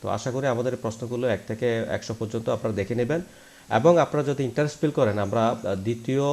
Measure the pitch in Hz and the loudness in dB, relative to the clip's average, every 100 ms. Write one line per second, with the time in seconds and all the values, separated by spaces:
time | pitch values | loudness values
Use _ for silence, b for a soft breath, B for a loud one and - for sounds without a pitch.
0 | 107 104 131 127 135 120 127 120 117 107 | -6 -4 -4 -2 0 0 -2 -2 -6 -6
1 | 117 120 123 98 - 110 123 113 - 101 | -6 -2 0 -2 -4 -2 0 0 -2 -4
2 | - 110 107 117 113 113 117 101 98 120 | -6 -6 -4 -4 -2 -2 -2 -2 -2 0
3 | 120 160 185 B B B B 113 156 175 | 0 -2 -4 B B B B 4 6 6
4 | 139 147 143 135 131 127 147 - 156 147 | 4 2 0 0 -2 0 -2 0 0 2
5 | 113 104 101 113 113 120 101 98 101 117 | 2 2 0 2 2 0 -2 -2 -2 -4
6 | 117 135 143 | 0 0 2